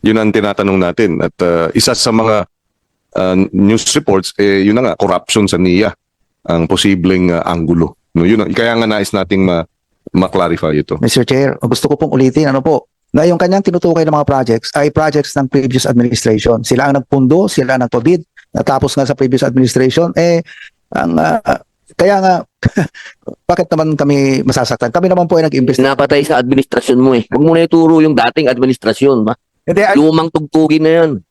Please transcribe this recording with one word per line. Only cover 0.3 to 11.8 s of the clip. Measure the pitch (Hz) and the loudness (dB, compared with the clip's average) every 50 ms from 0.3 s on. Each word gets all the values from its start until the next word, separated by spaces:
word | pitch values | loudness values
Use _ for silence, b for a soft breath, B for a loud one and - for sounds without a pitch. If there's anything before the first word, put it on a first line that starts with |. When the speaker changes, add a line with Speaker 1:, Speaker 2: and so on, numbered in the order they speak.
| 98 | 0
Speaker 1:
tinatanong | 113 101 104 98 - 101 98 95 95 | 0 -2 -2 -2 -2 -2 0 0 0
natin. | 90 87 85 - 113 98 80 - | 0 0 0 0 0 0 0 -2
At, | 82 82 _ _ | -4 -6 _ _
ah, | 90 87 85 85 82 82 | -2 0 0 0 -2 -2
isa | 85 95 - - 123 | -2 -2 0 0 -2
sa | 107 - 127 | -2 -2 -2
mga, | 110 113 113 110 107 104 90 _ _ _ _ _ _ _ _ _ _ _ _ _ _ | 0 0 0 0 0 -2 -2 _ _ _ _ _ _ _ _ _ _ _ _ _ _
ah, | 98 92 92 92 92 95 - - | -4 -2 0 2 0 0 0 0
news | 92 98 101 110 113 - - - | 2 2 2 2 2 0 -2 -4
reports, | 147 160 - - - - - - | -2 0 0 0 0 0 -4 -4
eh, | - 101 101 98 98 95 | -2 0 0 2 2 2
yun | 101 104 | 2 2
na | 120 131 113 | 0 0 -2
nga, | 80 | -2
corruption | - - 95 92 87 - - - 110 104 | -2 -2 -2 -2 -2 -4 -2 0 0 0
sa | 95 - 87 | 0 0 0
nia | 90 92 87 92 110 - - _ _ _ _ _ _ _ _ _ | 2 2 2 2 0 -2 -4 _ _ _ _ _ _ _ _ _
ang | _ - 87 82 82 | _ -4 -2 -2 0
posibleng, | 78 98 90 - 104 98 90 82 92 95 92 90 90 | -2 -2 0 2 0 0 2 0 0 2 2 0 0
ah, | 85 82 - | 0 -2 -2
anggulo. | - 87 85 82 76 85 85 82 78 - _ _ _ | -4 -4 -4 -2 -2 0 0 0 -2 -4 _ _ _
No, | _ 82 85 | _ 0 2
yun | 92 113 110 | 2 2 0
ang, | 104 - | 0 -2
kaya | 98 110 117 117 117 | -2 -2 -2 0 0
nga | 117 113 110 | -2 -2 -2
nais | 107 104 98 - - | -2 -2 -4 -2 -2
nating | 101 95 92 101 95 95 | -4 -2 0 0 0 2
ma-, | 92 87 85 80 _ _ _ _ _ _ _ _ - | 0 0 -2 -4 _ _ _ _ _ _ _ _ -4
ma-clarify | - 85 95 92 - 95 90 85 85 80 - 80 76 | -2 -2 -2 0 0 0 0 0 -2 -2 -2 -2 -2
ito. | 73 71 - - 76 | -2 -2 -4 -4 -4
Speaker 2:
Mister | - 120 - 139 120 | -2 0 0 0 0
Chair, | - 135 131 139 135 135 - | 0 0 0 0 -2 -2 -4
gusto | - 120 123 - | -4 -4 -4 -2